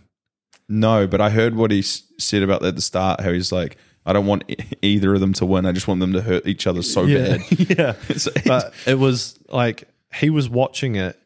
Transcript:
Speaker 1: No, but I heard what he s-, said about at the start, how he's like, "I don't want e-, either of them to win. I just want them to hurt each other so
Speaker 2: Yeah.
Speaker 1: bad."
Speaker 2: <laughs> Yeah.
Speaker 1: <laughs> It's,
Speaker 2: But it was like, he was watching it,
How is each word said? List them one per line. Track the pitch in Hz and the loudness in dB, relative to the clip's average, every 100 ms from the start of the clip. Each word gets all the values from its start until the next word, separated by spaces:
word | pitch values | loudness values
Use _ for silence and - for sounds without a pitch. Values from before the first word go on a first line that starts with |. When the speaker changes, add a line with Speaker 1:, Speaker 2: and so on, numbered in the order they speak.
| _ _ _ _ _ - - | _ _ _ _ _ -20 -6
Speaker 1:
No, | 107 110 110 95 | 0 4 4 2
but | 95 | 2
I | 104 | 2
heard | 110 113 110 | 2 2 2
what | 110 | 2
he | 101 | 2
s-, | 98 - - - | -2 -6 -10 -10
said | - 104 | -2 0
about | 98 98 | 2 0
at | 92 85 | 0 -2
the | |
start, | - 90 92 - | -4 -2 -2 0
how | 95 | -2
he's | 87 92 | -2 -2
like, | 92 80 - _ _ | -4 -4 -8 _ _
"I | - | 0
don't | 98 98 | 0 2
want | 101 - | 0 -4
e-, | - - - | -10 -10 -2
either | 101 104 95 | 0 2 4
of | 98 | 2
them | 98 | 2
to | 95 90 | 0 0
win. | 95 | 2
I | 92 | 0
just | 90 101 | -2 -2
want | 92 | -2
them | 92 | 0
to | 92 | -2
hurt | 107 90 - | 0 -2 -2
each | 98 95 | -4 -2
other | 87 | -2
so | 85 - | -2 0
Speaker 2:
Yeah. | 90 139 127 117 | 2 2 2 0
Speaker 1:
bad." | - 175 | 0 0
Speaker 2:
<laughs> | 180 190 | 2 0
Yeah. | 143 107 | 0 -2
Speaker 1:
<laughs> | - | -6
It's, | - - - | -4 -2 -2
Speaker 2:
But | - 127 - - - | 2 0 0 -6 -2
it | 135 | 2
was | 135 123 - - _ | 2 0 -4 -12 _
like, | 131 120 110 - _ _ - | -2 -2 -2 -12 _ _ -2
he | 147 | 0
was | 151 127 | 2 0
watching | 120 131 - 135 104 | 0 -2 -2 -4 -2
it, | 92 - | -4 -6